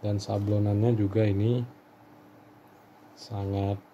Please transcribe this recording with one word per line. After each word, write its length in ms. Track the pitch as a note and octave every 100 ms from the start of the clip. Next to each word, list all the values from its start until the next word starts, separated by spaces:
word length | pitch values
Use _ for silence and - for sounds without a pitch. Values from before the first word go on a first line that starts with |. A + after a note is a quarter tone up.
Dan 160 | G#2 G2+
sablonannya 800 | G2+ G#2 G2+ G#2 G#2 G#2 A#2 A#2
juga 280 | G2+ G#2+ G#2+
ini 360 | G2 G#2+ B2 B2 - - - - - - - - - - - - - -
sangat 640 | - - G#2 G2 G2 G2 G2+ -